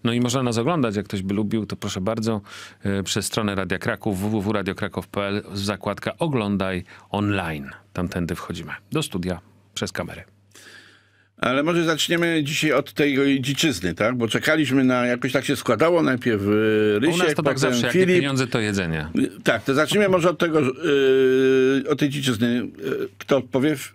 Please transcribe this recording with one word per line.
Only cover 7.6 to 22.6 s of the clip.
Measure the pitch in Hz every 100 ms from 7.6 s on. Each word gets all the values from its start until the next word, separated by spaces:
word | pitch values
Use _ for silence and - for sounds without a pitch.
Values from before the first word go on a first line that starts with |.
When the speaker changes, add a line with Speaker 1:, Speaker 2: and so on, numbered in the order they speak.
| 69 - _
Speaker 1:
Tamtędy | - 87 92 85
wchodzimy | 87 - 87 82 - _
do | -
studia | 156 95 87 85 _ _ _
przez | - 101
kamerę. | - 85 - - _ _ - - - - _ _ _ _ _
Speaker 2:
Ale | - 135
może | 156 175
zaczniemy | 165 156 - 170 170 165
dzisiaj | 143 151 156
od | 147 -
tej | - 147 135 139 139
dziczyzny, | 127 139 165 98 90
tak? | 82 107 127
Bo | 113
czekaliśmy | 120 147 160 135 135
na, | 127 127 123
jakoś | 123 135
tak | 139
się | - 131
składało, | - 110 160 175
najpierw, | 147 127 123 107
e, | 98 107 110 107 107 104
Rysiek, | 147
Speaker 1:
U | 175
nas | 175
to | 147
tak | 156
Speaker 2:
potem | 131
Speaker 1:
zawsze, | 139 123 120
jakie | 170
Speaker 2:
Filip. | 185 175
Speaker 1:
pieniądze, | 139 131 127
to | 127
jedzenie. | 107 98 85 80 78 82 - -
Speaker 2:
E, |
tak, | - 113
to | -
zacznijmy | 135 151 190 202
może | 185 170
od | 160
tego, | 170 156
że, | 131 - 165 143 135 131 131 131 131 131 131 135 131
e, |
od | 139
tej | 147
dziczyzny. | 143 135 107 120 120